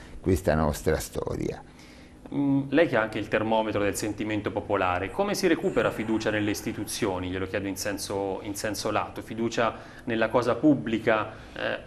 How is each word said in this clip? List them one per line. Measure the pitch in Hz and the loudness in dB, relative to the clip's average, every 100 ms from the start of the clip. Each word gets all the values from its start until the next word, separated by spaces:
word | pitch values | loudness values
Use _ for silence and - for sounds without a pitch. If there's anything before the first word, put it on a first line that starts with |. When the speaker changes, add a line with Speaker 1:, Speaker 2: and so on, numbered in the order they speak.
| - - | -16 -4
Speaker 1:
questa | 90 92 - 78 | 2 2 4 4
nostra | 78 76 - 73 | 4 2 2 2
storia. | - - - - - - - - - - - - - | 0 -6 -4 -2 -4 -4 -12 -20 -20 -20 -20 -20 -6
Speaker 2:
Mm, | 143 139 139 135 | 0 2 2 4
lei | 143 165 | 4 4
che | 113 | 4
ha | |
anche | 110 110 | 0 -2
il | 104 | 0
termometro | 107 110 110 110 101 | 0 4 2 2 0
del | 101 95 | 0 0
sentimento | 110 104 107 107 101 | -4 -4 -2 -2 -2
popolare, | 98 95 101 92 90 95 | -4 0 2 2 0 -2
come | - 202 190 | -2 -2 0
si | 180 | 2
recupera | 165 190 - 107 | 2 2 2 2
fiducia | - 107 110 110 | 0 0 0 2
nelle | 107 104 | 0 0
istituzioni? | 98 117 113 104 - 107 90 90 | -2 -4 -6 -6 -2 -2 -2 -2
Glielo | 92 92 | -4 -2
chiedo | 104 98 | -2 -2
in | 92 | -4
senso, | 104 98 - 101 98 95 | -4 -4 -4 -2 -2 -4
in | 104 98 | -6 -6
senso | 110 101 110 | -4 -4 -2
lato, | 104 87 - | -2 -2 -6
fiducia | 101 110 113 120 113 - - - - | -8 -4 -2 0 0 -2 -10 -12 -4
nella | 113 110 | 0 2
cosa | 123 120 117 | 2 2 4
pubblica, | 151 131 110 113 117 107 104 - - - | 6 4 2 0 4 2 2 -8 -14 -6
eh, | 113 110 | -4 -6